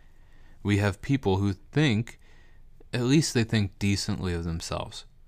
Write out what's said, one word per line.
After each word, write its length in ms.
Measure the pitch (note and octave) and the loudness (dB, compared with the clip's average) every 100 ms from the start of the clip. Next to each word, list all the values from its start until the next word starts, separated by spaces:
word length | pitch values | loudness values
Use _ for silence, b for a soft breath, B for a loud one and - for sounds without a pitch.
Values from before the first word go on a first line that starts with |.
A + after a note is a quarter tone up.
| b b b b b b | b b b b b b
We 140 | G2+ G2+ | 0 2
have 240 | G#2 F#2 | 2 0
people 360 | - C3+ G2+ F#2+ | -2 0 2 0
who 140 | G2+ | 0
think, 680 | F#2+ - C#3+ D3+ G#2 - - b b b b b - - | -4 -4 0 2 2 -2 -10 b b b b b -20 -8
at 80 | A#2+ | -2
least 320 | A#2+ D#3 - | 2 4 4
they 100 | A#2+ | 0
think 340 | A2 A2+ G2 - | 2 0 0 0
decently 560 | G2+ F#2+ - F2 F#2 | 0 0 -2 -4 -4
of 120 | E2+ E2+ | -4 -4
themselves. 600 | E2 - - G#2+ - - - | -6 -6 -8 -8 -14 -18 -20